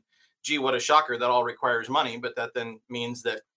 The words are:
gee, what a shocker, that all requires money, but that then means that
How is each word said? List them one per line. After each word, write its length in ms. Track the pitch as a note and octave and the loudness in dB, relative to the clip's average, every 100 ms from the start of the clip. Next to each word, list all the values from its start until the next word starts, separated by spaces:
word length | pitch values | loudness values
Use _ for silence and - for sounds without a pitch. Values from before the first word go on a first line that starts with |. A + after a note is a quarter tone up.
| - _ _ _ | -14 _ _ _
gee, 160 | - D3+ | -4 0
what 160 | C3 B2 | 0 0
a 40 | |
shocker, 380 | C3+ D3+ D3 A#2 | 4 4 4 0
that 120 | B2 | 2
all 140 | B2 | 2
requires 460 | A#2 A2+ B2+ A#2 A2 | 2 0 0 0 0
money, 280 | C#3+ C3 A#2 | 0 0 -2
but 180 | A#2+ A#2+ | -6 -6
that 180 | A#2 | -6
then 260 | B2 A#2 A2 - | -6 -8 -10 -10
means 360 | B2 A#2+ A#2+ | -6 -6 -6
that 180 | A#2 A2 - | -4 -6 -8